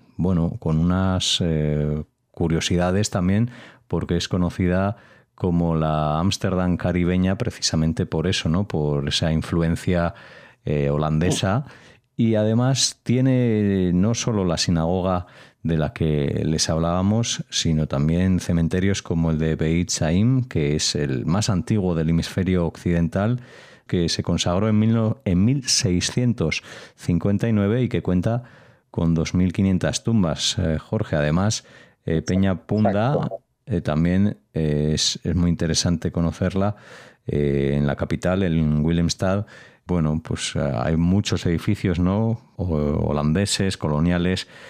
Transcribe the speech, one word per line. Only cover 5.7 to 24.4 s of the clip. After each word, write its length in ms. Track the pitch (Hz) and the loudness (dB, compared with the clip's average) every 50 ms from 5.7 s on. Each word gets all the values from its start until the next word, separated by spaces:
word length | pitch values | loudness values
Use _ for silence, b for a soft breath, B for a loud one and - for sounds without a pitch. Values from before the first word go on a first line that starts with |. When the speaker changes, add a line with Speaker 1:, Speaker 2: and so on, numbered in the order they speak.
| 80 | 2
Speaker 1:
la 440 | 80 78 78 78 76 78 76 76 80 | 2 0 0 0 0 0 0 0 0
Ámsterdam 580 | 85 98 - - - 95 90 90 90 90 90 | 0 -2 -2 -2 -2 -2 0 0 0 0 0
caribeña 600 | - - 90 87 90 87 87 90 92 92 92 95 | 0 -2 -2 0 0 0 0 2 2 2 0 0
precisamente 680 | - - 85 - - - - - 80 80 80 80 - 92 | -2 -4 -6 -6 -6 -6 -2 0 0 0 0 0 -2 -2
por 220 | - - 80 80 | -2 -2 -2 0
eso, 220 | 92 95 - - 82 | 0 -2 -2 -2 0
¿no? 180 | 80 98 104 | 0 0 -2
Por 420 | - - 80 76 73 73 71 71 76 | -2 -2 -2 0 0 0 -2 -2 -2
esa 220 | - - 85 80 80 | -2 -2 0 0 0
influencia, 800 | 78 - - 87 82 82 82 82 - - 95 90 85 85 85 - B B B B B B B B B B | 0 -2 -2 0 0 0 0 0 -2 -2 0 0 0 0 -2 -4 B B B B B B B B B B
eh, 260 | - 76 73 71 71 | -4 -2 0 0 0
holandesa. 760 | 71 73 76 78 78 78 85 92 - - 107 95 101 135 143 B B B B B B B B B _ | 0 0 0 0 0 2 2 0 0 0 0 0 0 0 -2 B B B B B B B B B _
Y 180 | - 117 113 110 | 0 0 2 2
además 680 | 107 107 110 110 117 123 131 135 123 - - - _ - | 2 2 2 2 2 2 2 0 0 -2 -2 -4 _ -2
tiene 880 | - 120 127 131 131 127 127 123 117 110 107 104 101 98 95 92 90 87 | 0 2 2 2 2 2 2 2 2 2 2 2 2 2 2 2 2 2
no 220 | 90 98 113 117 | 2 2 2 0
solo 300 | - - 127 110 101 95 | -2 -2 -2 0 0 0
la 120 | 87 80 | 0 0
sinagoga 680 | - - 98 87 80 80 82 92 92 90 95 92 90 87 B B B B B B B - | 0 0 0 2 2 2 2 0 0 0 0 0 -2 -4 B B B B B B B -4
de 140 | 80 82 | 0 0
la 140 | 78 78 69 | 0 0 0
que 520 | - - 85 78 76 71 71 - 78 76 76 | -2 -2 0 0 2 0 0 0 -2 -2 -2
les 240 | 78 80 78 - - | 0 0 0 0 0
hablábamos, 720 | 80 80 82 85 87 92 95 101 107 113 117 - - - - - | 0 0 0 0 0 0 0 2 0 0 0 -2 -4 -8 -8 -8
sino 380 | - - - 82 78 78 78 | -6 -4 -2 0 0 0 0
también 520 | - 71 69 73 78 82 87 92 92 92 87 | 0 0 0 0 2 2 2 2 2 2 0
cementerios 640 | - - 87 85 82 78 92 92 92 98 95 - | 0 0 0 0 0 0 0 0 0 0 0 -2
como 300 | - - 87 85 82 82 | -4 -4 -2 0 0 0
el 60 | 80 | 0
de 200 | 78 80 80 78 | 0 0 0 0
Beit 320 | - 78 80 82 85 87 - | 0 0 0 0 0 -2 -2
Saim, 560 | - - 85 80 85 92 107 123 135 131 123 | -2 -2 0 0 2 2 2 2 2 0 0
que 320 | - - 85 73 71 76 | -2 -2 -2 0 0 0
es 180 | 78 - - - | 0 -2 -2 -2
el 300 | 76 73 71 65 62 - | -2 -2 -2 -2 -4 -2
más 240 | 73 85 104 113 - | -2 0 0 0 0
antiguo 440 | 98 87 - - 107 104 92 90 85 | 0 -2 0 0 0 0 0 0 0
del 180 | 80 78 80 | 0 0 2
hemisferio 540 | 85 85 82 - - 98 90 92 92 90 85 | 0 0 0 -2 -2 -2 0 2 2 2 0
occidental, 760 | 80 - - - 90 87 85 85 80 - 95 101 113 127 123 B B B B B B B B B | -2 -4 -4 -2 0 0 2 0 0 0 0 0 0 -2 -4 B B B B B B B B B
que 220 | B 101 90 85 | B -2 0 0
se 160 | 80 - - - | 0 -2 -2 -2
consagró 460 | - 87 80 | -2 -2 0